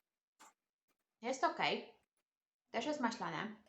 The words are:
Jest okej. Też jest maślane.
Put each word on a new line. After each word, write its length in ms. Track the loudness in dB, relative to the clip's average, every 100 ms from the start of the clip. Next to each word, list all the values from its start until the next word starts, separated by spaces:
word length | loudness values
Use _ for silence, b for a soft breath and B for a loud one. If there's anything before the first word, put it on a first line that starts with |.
| _ _ _ _ -20 _ _ _ _ _ _ _
Jest 220 | -4 2
okej. 500 | 2 4 2 2 -4 -18 _ _ _ _ _ _ _
Też 160 | -2 -2
jest 140 | 0
maślane. 560 | 0 0 -4 -2 -4 -6